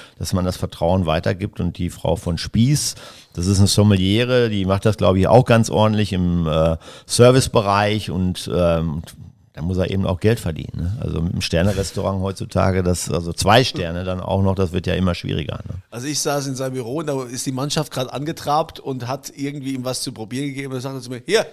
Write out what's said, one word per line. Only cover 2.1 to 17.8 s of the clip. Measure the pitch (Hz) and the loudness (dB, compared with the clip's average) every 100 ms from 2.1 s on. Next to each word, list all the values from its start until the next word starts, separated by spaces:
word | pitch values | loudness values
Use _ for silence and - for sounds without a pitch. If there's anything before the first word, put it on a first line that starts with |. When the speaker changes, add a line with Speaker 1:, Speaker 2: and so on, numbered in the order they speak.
| 82 | -2
Speaker 1:
von | - 80 | -2 -4
Spieß, | - 107 123 147 - - - - - | -2 2 2 2 -2 -8 -16 -20 -14
das | - 87 | -4 2
ist | 98 | 4
eine | 101 | 4
Sommeliere, | - 101 98 92 107 123 127 117 | 6 6 4 4 2 2 2 2
die | 104 92 | 0 0
macht | 98 110 | 2 2
das, | 101 | 2
glaub | 92 95 | 2 4
ich, | 92 | 6
auch | 117 127 | 6 8
ganz | 113 110 | 4 4
ordentlich | 87 107 107 104 | 2 2 2 0
im, | 95 90 87 80 | 0 2 2 2
äh, | 80 80 80 - - - | 2 2 0 -6 -20 -2
Servicebereich | - 120 131 - 120 101 101 104 107 - | 6 8 8 4 2 2 2 2 0 -4
und, | 87 92 90 - | -2 -2 -2 -2
ähm, | 85 85 82 82 76 - - - - _ | 0 2 2 0 -4 -8 -16 -20 -20 _
da | - | -8
muss | 82 92 | -2 -2
er | 92 | 0
eben | 95 92 | 0 -2
auch | 95 | 0
Geld | 104 120 | 2 2
verdienen, | 87 78 - - | -2 -6 -8 -6
ne? | 85 110 | -4 -4
Also | 78 80 | -4 -4
mit | 85 | -2
einem | - | -4
Sterne-Restaurant | - 82 95 95 90 - 92 95 | 0 2 2 0 -4 -4 -2 -2
heutzutage, | 98 95 92 95 95 92 | -4 -6 -4 0 2 2
das, | 90 87 - | 0 0 -2
also | 80 85 | -4 -4
zwei | 82 92 113 | 0 4 6
Sterne | 131 - 85 87 | 4 -2 -6 -6
dann | 92 92 | -6 -6
auch | - 95 | -2 2
noch, | 98 95 | 2 2
das | 92 | 0
wird | 90 90 | -2 -2
ja | |
immer | 85 90 87 | 0 0 0
schwieriger, | - 95 73 - - | -4 -4 -4 -8 -10
ne? | 90 - | -12 -12
Speaker 2:
Also | 117 135 | -10 -6
ich | 139 | -4
saß | 160 143 139 | -2 -2 -4
in | 127 | -4
seinem | 131 | -6
Büro | 131 117 143 | -6 -6 -6
und | 151 | -4
da | 139 123 | -4 -6
ist | 123 143 | -8 -6
die | |
Mannschaft | 127 143 160 | -4 -2 -2